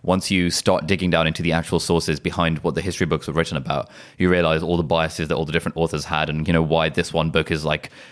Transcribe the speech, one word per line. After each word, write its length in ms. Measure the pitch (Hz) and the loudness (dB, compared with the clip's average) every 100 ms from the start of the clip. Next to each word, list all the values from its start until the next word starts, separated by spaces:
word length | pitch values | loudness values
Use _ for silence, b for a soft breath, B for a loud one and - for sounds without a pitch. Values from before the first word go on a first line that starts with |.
"Once 260 | - 92 - | 0 0 2
you 220 | 95 87 | 2 2
start 380 | - - 90 78 | 0 2 2 2
digging 220 | 95 92 | 0 2
down 180 | 85 82 | 2 2
into 140 | 80 | 0
the 80 | 85 | 0
actual 260 | 80 80 85 | 0 0 0
sources 400 | - 85 - 76 | 2 0 0 -2
behind 400 | 87 85 82 80 | -2 -2 0 0
what 100 | 82 | -2
the 60 | 78 | -2
history 260 | 92 85 87 | -4 -2 0
books 220 | 80 - | -2 -2
were 60 | |
written 220 | 78 82 78 | -2 -2 -2
about, 320 | 67 71 - B B B | -4 -4 -6 B B B
you 100 | 90 | 2
realize 360 | 90 82 80 | 4 4 2
all 120 | 82 85 | 0 0
the 60 | |
biases 460 | 78 82 80 - 78 | 2 0 0 -2 -4
that 80 | 80 | -2
all 80 | |
the 80 | 78 | -2
different 240 | 80 82 82 | -2 -2 -2
authors 280 | 82 78 | -2 -2
had 240 | - 78 76 | -4 -2 -2
and, 200 | 78 80 | -2 0
you 40 | |
know, 80 | 85 | 2
why 260 | 80 82 80 | 2 2 2
this 240 | 78 85 | 0 -2
one 180 | 82 80 | 0 0
book 220 | 80 78 | 0 0
is, 120 | 82 | -2
like, 260 | 78 76 - B B | -2 -4 -6 B B